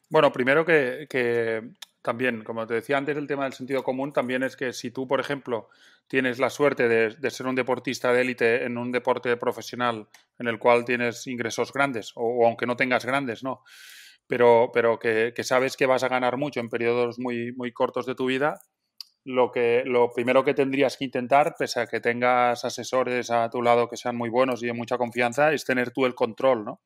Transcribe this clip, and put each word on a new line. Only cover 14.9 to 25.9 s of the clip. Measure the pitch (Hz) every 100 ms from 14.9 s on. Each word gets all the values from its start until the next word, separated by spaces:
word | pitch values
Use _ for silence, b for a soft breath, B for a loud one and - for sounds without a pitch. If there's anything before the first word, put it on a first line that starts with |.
| 110
que, | 117 110 117 117
que |
sabes | 110 131 131 -
que | 135
vas | 127
a | 127
ganar | 127 123 123
mucho | 147 123
en | 117
periodos | 117 117 120 120 117
muy, | 127 120 120
muy | 127 123
cortos | - 123 123 113
de | 123
tu | 131
vida, | 131 151 190 _ _ _ _ - _ 131
lo | 127 120
que, | 127 117 120 127
lo | 123 120
primero | 127 120 131 139
que |
tendrías | 139 135 135 131 -
que |
intentar, | 131 127 123 139 151 -
pese | 135 123
a | 110
que | 113
tengas | 120 120 123 123 123 120
asesores | 123 127 113 127 123 123 113
a | 117 117
tu | 127
lado | 120 120 117
que | 117
sean | 123 120
muy | 117
buenos | 120 131 117
y | 120
de |
mucha | 117 117 123
confianza, | 117 120 120 120 151
es | 135 -
tener | 127 120